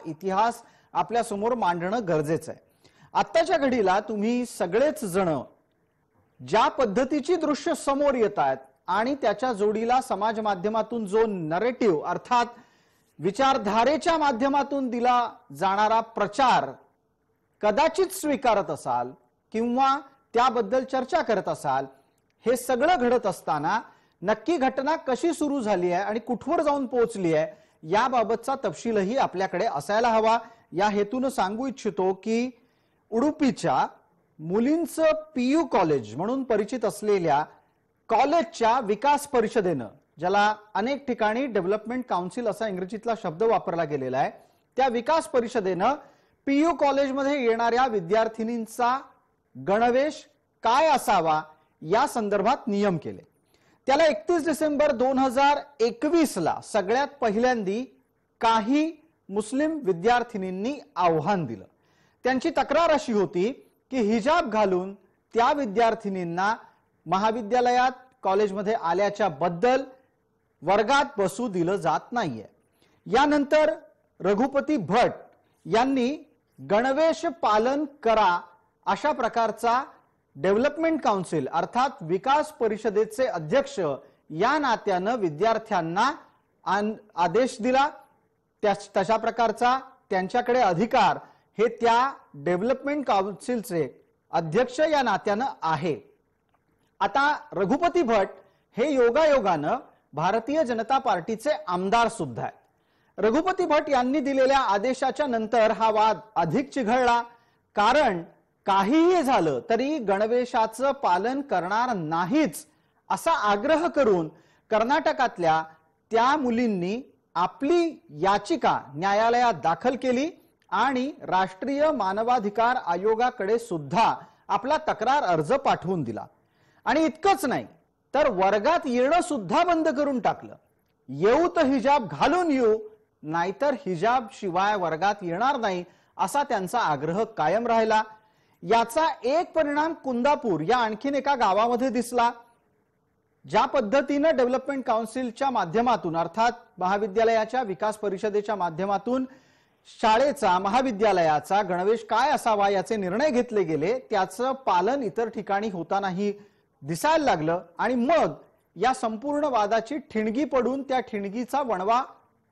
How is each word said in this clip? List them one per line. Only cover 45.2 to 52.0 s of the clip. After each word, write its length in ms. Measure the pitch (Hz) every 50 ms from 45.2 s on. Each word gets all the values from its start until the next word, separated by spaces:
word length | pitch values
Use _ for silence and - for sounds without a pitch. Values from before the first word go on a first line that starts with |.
| - -
परिषदेनं 640 | - 254 233 214 - 233 185 190 185 170 196 247 294 302 - - _ _ _ _ _ _ -
पीयू 260 | 277 277 285 311 339 339
कॉलेजमध्ये 680 | 330 302 277 269 277 285 269 262 277 277 277 294 285 247
येणाऱ्या 420 | 226 226 226 233 233 226 247 262
विद्यार्थिनींचा 1120 | 262 220 202 165 165 208 220 226 220 226 - 220 226 240 233 220 - - - 240 240 254 - - - _ _ _ _ _ _ _ _ - 123 135 160
गणवेश 580 | 196 220 233 247 240 262 285 302 - - - _ _ _ _ _ _ _ -
काय 240 | 220 240 277 320
असावा 560 | 311 277 240 - 254 214 180 160 160 156 156 156 - - _ _ _ _ - 156
या 240 | 156 190 233